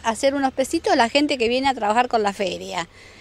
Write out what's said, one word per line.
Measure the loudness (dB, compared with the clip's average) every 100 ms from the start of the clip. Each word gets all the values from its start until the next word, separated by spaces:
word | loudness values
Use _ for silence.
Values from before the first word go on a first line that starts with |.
hacer | 0 0 0
unos | 0 0
pesitos | -2 -2 -2 0
a | 2
la | 4
gente | 2 0 0
que | 0
viene | 0 0
a |
trabajar | 0 0 2 2
con | 0
la | 0
feria. | -2 -4 -4 -6 -8 -8 -12 -20 -20